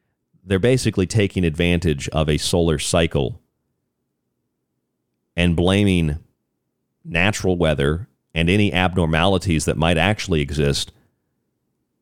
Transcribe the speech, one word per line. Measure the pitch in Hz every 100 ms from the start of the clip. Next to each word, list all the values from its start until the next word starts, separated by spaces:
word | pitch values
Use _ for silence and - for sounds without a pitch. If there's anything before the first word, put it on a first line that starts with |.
| _ _ _ _ 92
They're | 98
basically | 110 131 113 98 90
taking | 107 101 95
advantage | 87 78 87 87 85 71 -
of | 78 76
a | 76
solar | - 90 85 73
cycle | - 87 85 73 64 - _ _ _ _ _ _ _ _ _ _ _ _ _ _ _ _ _ _ _
and | - 87 82
blaming | 87 98 104 90 78 76 - _ _ _ _ _ _ _
natural | - 82 95 104 95 90
weather | 80 71 69 80 110 _ _
and | 80 82
any | 104 104
abnormalities | 87 92 90 82 78 90 95 - 80
that | 78 67
might | 82 82
actually | 87 107 - 82
exist | 69 71 71 67 - - _ _ _ _ _ _ _ _ _ _